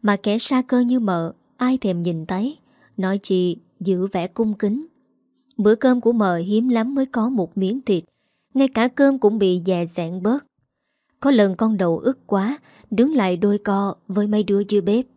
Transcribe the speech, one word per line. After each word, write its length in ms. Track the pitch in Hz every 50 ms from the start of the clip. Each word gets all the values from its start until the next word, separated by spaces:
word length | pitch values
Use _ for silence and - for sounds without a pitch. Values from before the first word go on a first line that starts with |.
| -
Mà 140 | 208 202
kẻ 220 | 196 - 208 208 233
xa 240 | - - 285 254 254
cơ 180 | 254 262 247
như 200 | 247 240 247 254
mợ, 320 | 226 202 185 170 165 165 - _ _ _ _
ai 220 | _ 247 254 262 254
thèm 240 | - 208 180 175 170
nhìn 240 | 180 170 160 160
thấy, 320 | - 190 185 208 262 302 _ _ _ _ _ _ _ _
nói 220 | - 185 185 196 202
chi 380 | 196 - 190 185 180 180 170 170 _ _ _ _
giữ 260 | 170 185 190 180 185
vẻ 200 | 196 - 190 170
cung 280 | 185 _ - 233 220 208
kính. 320 | 196 - 202 208 262 311 330 _ _ _ _ _ _ _ _ _ _ _ _ _
Bữa 180 | - 202 208 220
cơm 260 | 214 - 262 254 247
của 120 | 233 226 240
mợ 240 | 233 214 190 175
hiếm 320 | 170 170 185 208 214 240 254
lắm 260 | 240 226 220 247 277
mới 120 | 277 269
có 220 | 262 - 247 214 240
một 300 | 269 226 180 165 - 196
miếng 220 | 190 190 220 277
thịt, 240 | 262 - 202 170 170 _ _ _ _ _ _ _ _ _ _
ngay 140 | 262 277 269
cả 200 | 269 226 226 254
cơm 300 | 254 - 285 277 277 262
cũng 200 | - 208 208 226
bị 240 | 202 190 180 180 170
dè 200 | 185 185 175 175
dẹn 360 | 170 - - 170 165 175 185 180
bớt. 220 | 208 240 285 - _ _ _ _ _ _ _ _ _ _ _ _ _ _ _
Có 100 | - 277
lần 260 | 285 233 202 196 185
con 200 | - 226 220 220
Đậu 220 | 190 185 170 165 165
ức 200 | - 233 269 _ _
quá, 320 | - 214 196 190 220 285 - _ _ _ - - -
đứng 240 | - 196 233 294 320
lại 220 | 269 202 185 180
đôi 220 | 170 190 202 202 208
co 360 | - 214 202 196 202 196 - _ _ _
với 180 | 190 208 202
mấy 160 | 214 208 208 208
đứa 200 | 190 202 196 202 202
dưới 120 | 208 208
bếp. 260 | 180 190 208 233 262 - _